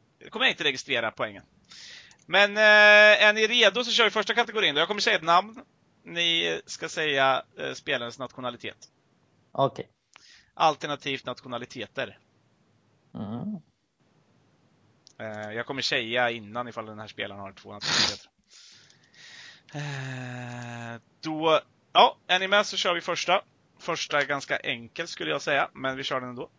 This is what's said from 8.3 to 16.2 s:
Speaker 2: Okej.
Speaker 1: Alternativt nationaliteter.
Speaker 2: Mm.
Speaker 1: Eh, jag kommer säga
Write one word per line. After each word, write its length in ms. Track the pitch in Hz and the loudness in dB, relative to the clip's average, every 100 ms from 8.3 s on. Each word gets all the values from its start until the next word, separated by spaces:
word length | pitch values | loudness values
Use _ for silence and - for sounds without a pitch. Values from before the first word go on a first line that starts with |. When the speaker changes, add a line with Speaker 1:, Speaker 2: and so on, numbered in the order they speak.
| - 123 120 110 - - _ _ _ _ _ _ | -10 -10 -10 -16 -16 -20 _ _ _ _ _ _
Speaker 2:
Okej. 360 | - 135 - - _ _ - - - _ | -2 -2 -2 -16 _ _ -20 -20 -20 _
Speaker 1:
Alternativt 720 | - 160 143 151 143 147 135 131 | 0 0 0 -6 -8 -6 -8 -8
nationaliteter. 920 | 123 131 120 123 131 104 - 110 - _ _ _ _ _ _ _ _ _ | -12 -10 -12 -10 -12 -10 -8 -8 -10 _ _ _ _ _ _ _ _ _
Speaker 2:
Mm. 420 | - 104 120 196 190 _ _ _ _ _ _ _ _ _ _ _ _ _ _ - - | -12 -10 -8 -10 -12 _ _ _ _ _ _ _ _ _ _ _ _ _ _ -20 -14
Speaker 1:
Eh, 340 | 113 107 107 | -12 -10 -10
jag 140 | 113 120 | -10 -8
kommer 160 | 135 | -6
säga 480 | - 139 113 120 | -2 -2 -2 0